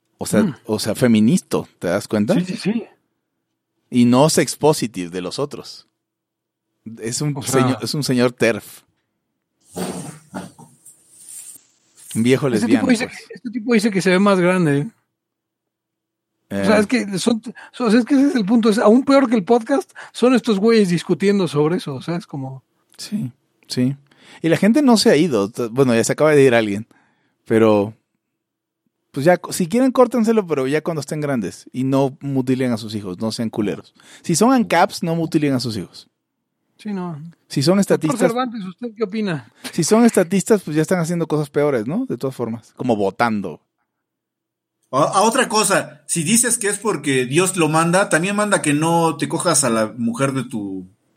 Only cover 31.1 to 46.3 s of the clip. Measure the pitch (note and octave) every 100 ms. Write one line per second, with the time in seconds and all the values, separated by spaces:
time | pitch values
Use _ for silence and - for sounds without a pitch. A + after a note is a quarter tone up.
31.1 | D#3 C#3+ B2+ F2+ - - B2+ C3+ C#3 C3+
32.1 | C#3 C#3 C3+ B2+ C3 B2+ A2 A2 A2 G2
33.1 | F2+ A2 A#2 A2 - G2+ D2+ - _ -
34.1 | - - E3 A3+ C4 F3+ F3 G3 - E3+
35.1 | E3 D#3 D#3+ D3 B2+ A#2+ G#2 E2 - -
36.1 | _ _ _ _ _ _ _ G#3+ F#3+ F3+
37.1 | D3 E3+ - - D3 C#3 G3+ F#3+ E3 D#3
38.1 | A3+ B3+ A#3 B3+ A3 F#3 - A#3+ G#3 F#3
39.1 | A3 G3+ D3 A2 _ - - D#3 A3 A#3
40.1 | G#3 E3 G3 - G#3 - D3+ D#3 F#3 D#3+
41.1 | F3 D#3+ D3+ D3 D3 D3 B2+ A2 G#3+ C4
42.1 | B2+ C3+ C3 A#2 A2+ - - B2 G#2 G2
43.1 | - A#2 G#2+ F#2 D2 _ _ _ _ _
44.1 | _ _ _ _ _ _ _ _ C3 D3+
45.1 | F#3+ A3 B3+ A3+ G#3+ G3+ E3+ - - -
46.1 | E3+ D3+